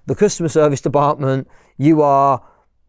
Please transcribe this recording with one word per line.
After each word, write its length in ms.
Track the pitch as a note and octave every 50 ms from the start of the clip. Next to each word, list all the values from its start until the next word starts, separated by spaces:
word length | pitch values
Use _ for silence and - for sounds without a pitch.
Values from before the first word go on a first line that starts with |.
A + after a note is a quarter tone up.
| -
the 80 | - A#2+
customer 340 | - G#3 G3+ - - E3+ D3+
service 320 | - D#3+ D3+ D3+ C#3 -
department, 680 | - D#3+ A#2+ D3 D3 C#3+ D3+ - C#3+ C3 C3+ C3+ C3 - _ _ _ _ _
you 260 | - C3+ D#3 E3 D3+
are 400 | D3 C#3+ C#3 C#3 C#3 C#3 C3+ A#2 - - _ _ _ _ _ _ _